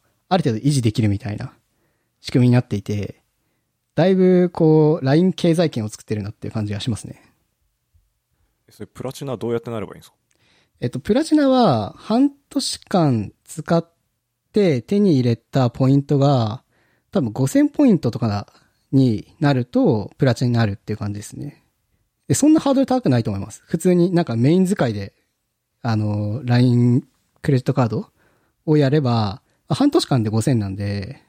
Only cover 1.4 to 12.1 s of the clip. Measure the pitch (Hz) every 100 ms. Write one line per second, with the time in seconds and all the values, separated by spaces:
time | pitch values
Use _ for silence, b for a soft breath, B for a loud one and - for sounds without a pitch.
1.4 | 127 - _ _ _ _ _ _ - 135
2.4 | 123 123 - 101 - 104 98 - _ _
3.4 | _ _ _ _ _ - 180 190 185 180
4.4 | 180 - 160 156 151 160 131 156 185 -
5.4 | 170 160 160 123 107 - - 107 101 -
6.4 | 101 113 104 104 - 104 117 - _ _
7.4 | _ _ _ _ _ _ _ _ _ _
8.4 | _ _ _ _ 104 - 123 - 139 113
9.4 | 113 117 120 113 92 82 - _ _ _
10.4 | _ _ _ _ 123 127 - 233 320 311
11.4 | 277 254 214 117 95 - -